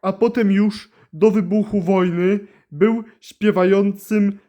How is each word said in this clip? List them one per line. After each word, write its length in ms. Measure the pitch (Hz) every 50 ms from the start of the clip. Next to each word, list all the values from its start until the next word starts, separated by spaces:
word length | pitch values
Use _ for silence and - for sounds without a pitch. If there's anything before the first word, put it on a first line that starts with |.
| -
a 100 | 190 190
potem 400 | 190 220 240 240 247 226 202 196
już 380 | 196 208 214 208 - - _ _ _ _ _ -
do 180 | 156 170 220
wybuchu 500 | 196 214 196 175 190 214 202 208 208 208
wojny 580 | 180 170 196 190 180 185 170 170 180 185 202 208 208 - _ _ _ _
był 340 | - 147 180 220 226 233 220 - _ _
śpiewającym 1160 | _ - - _ 208 214 202 185 185 185 196 196 202 202 196 202 - - 214 214 202 202 196 202 _